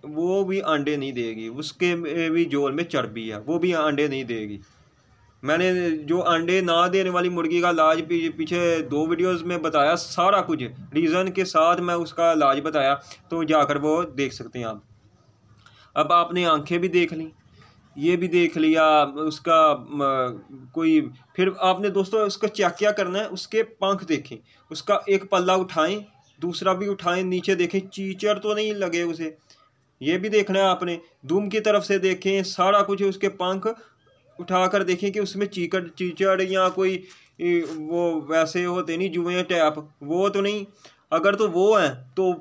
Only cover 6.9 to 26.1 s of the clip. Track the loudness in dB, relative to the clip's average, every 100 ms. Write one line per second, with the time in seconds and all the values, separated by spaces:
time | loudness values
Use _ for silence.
6.9 | 2 0 0 0 -2 0 0 2 4 4
7.9 | 4 0 -2 -2 -4 -4 0 2 0 0
8.9 | -2 -2 0 0 -2 -4 -4 0 2 2
9.9 | 2 -2 0 2 2 0 -4 -6 -10 -6
10.9 | -2 0 2 0 -2 0 4 4 4 0
11.9 | -2 -4 0 2 4 4 2 0 0 2
12.9 | 0 -4 -20 _ -6 2 4 4 2 0
13.9 | 0 -2 -4 -6 -6 -14 -10 -10 -10 _
14.9 | _ _ _ _ _ _ _ _ _ _
15.9 | -2 2 4 2 0 2 0 0 -2 0
16.9 | 2 0 -2 -10 -14 _ -20 -20 _ _
17.9 | -4 0 0 2 2 2 2 2 4 6
18.9 | 6 4 0 -6 -6 2 6 6 4 -4
19.9 | -2 0 0 -2 -4 -16 -20 -12 -4 2
20.9 | 2 2 -10 _ -2 -2 2 0 2 0
21.9 | 0 0 0 0 -2 -6 0 -2 0 0
22.9 | 0 -2 -4 -6 -8 -6 -2 -2 -2 -2
23.9 | -2 -2 -4 -4 -18 _ _ _ -14 -2
24.9 | -2 2 0 2 0 2 2 0 0 0
25.9 | -2 -10